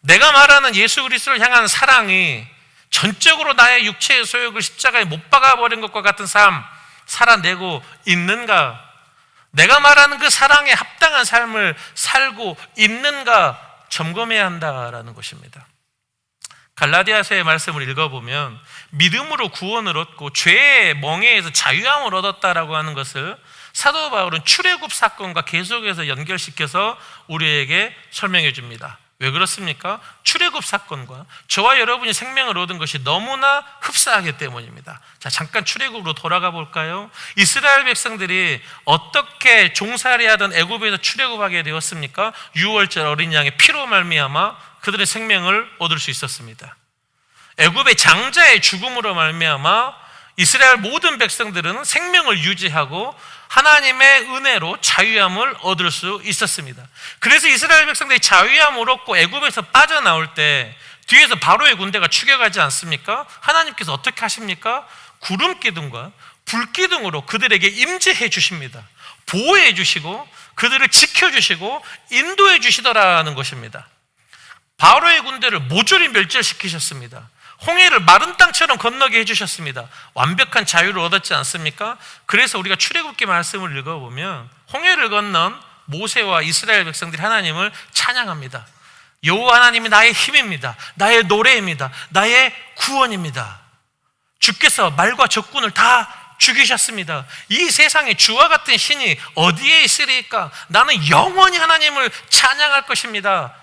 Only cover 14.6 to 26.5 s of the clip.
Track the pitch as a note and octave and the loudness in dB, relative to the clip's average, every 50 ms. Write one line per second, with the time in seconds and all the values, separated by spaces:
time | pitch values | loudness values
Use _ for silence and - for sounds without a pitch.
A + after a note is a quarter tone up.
14.6 | D#3+ D#3 C3+ C3 A#2+ A#2+ A#2 A#2 A#2 A2+ A2+ G#2 - - - D3+ B2+ C3 - C#3+ | -8 -8 -6 -8 -10 -10 -12 -14 -16 -16 -18 -16 -16 -18 -18 -18 -20 -20 -20 -20
15.6 | B2+ _ _ _ _ _ _ _ _ _ _ _ _ _ _ _ _ - - _ | -20 _ _ _ _ _ _ _ _ _ _ _ _ _ _ _ _ -20 -20 _
16.6 | _ _ _ - D#3 C#3+ D#3 F3 F#3+ G#3 G#3+ G#3+ G3 - G#3 F#3+ F3 D#3+ D#3+ D#3+ | _ _ _ -4 -2 0 2 0 0 2 0 -2 0 0 -2 -2 0 0 0 0
17.6 | - - D#3+ D3 C#3 B2+ C3+ C#3 D#3+ D3+ C3+ B2+ A#2 A#2+ C3 C#3+ D3 C3 A2+ A#2 | -2 -6 -8 -8 -8 -8 -4 -4 -4 -4 -6 -10 -12 -10 -8 -8 -8 -10 -12 -18
18.6 | _ - - - - _ - C#3+ E3+ F3+ E3 A#3+ C4+ G#3 - - D#3+ D#3 - - | _ -20 -20 -20 -20 _ -2 2 2 2 2 -2 -6 -6 -6 -6 -6 -8 -8 -10
19.6 | G3 F#3 A3 A#3 A3 F#3+ E3 D#3 E3 - - - D3+ C#3+ - - - E3+ F3 A3+ | -10 -6 -6 -6 -6 -4 -6 -6 -8 -8 -12 -16 -16 -10 -6 -2 2 4 4 6
20.6 | C#4 C#4+ C#4 B3+ G#3+ F3 D3+ C#3+ C#3+ D3 D#3+ F3 G#3+ A#3+ C#4 - F3 D#3+ C#3 - | 6 6 6 4 4 2 0 -2 -4 -6 -4 -2 0 0 0 0 -2 -2 -4 -2
21.6 | - C#3 C3+ E3 G#3+ B3 C#4+ D4 C#4 A3+ F#3 F#3+ F#3 G3+ F#3+ - - F#3+ F3 E3+ | 0 0 -2 -2 0 0 -2 -2 -2 -4 -4 -4 -4 -4 -6 -2 -2 -2 -2 -2
22.6 | E3 D3+ D#3+ D#3 D#3 D#3 D3+ C3+ C3+ C3 - C#3 C#3 F3 G#3+ - _ _ - - | -4 -4 -6 -6 -6 -6 -8 -10 -10 -10 -10 -10 -10 -12 -12 -16 _ _ -20 -20
23.6 | - - _ - - C#4+ D4 D#4+ D#4 D4+ B3 G#3 F#3 F3+ D#3+ E3 - - - - | -20 -14 _ -4 -2 -2 -2 -2 -6 -4 -4 -4 -4 -2 -4 -6 -2 -2 -2 0
24.6 | F4+ F#4 F4+ E4 D#4+ C#4 - - - G#3+ - - G3+ F#3 E3+ E3 D#3 - - E3 | 0 -2 -2 -2 -6 -10 -4 -2 -2 -2 -2 -4 -14 -8 -8 -8 -8 -6 -6 -6
25.6 | F3+ F3 A#3 A#3+ A3 G#3 F#3 E3 D#3+ C#3+ C3+ B2+ D3+ D3+ F#3 F3+ - - | -6 -4 -8 -6 -6 -6 -8 -6 -6 -8 -8 -8 -8 -8 -8 -8 -8 -10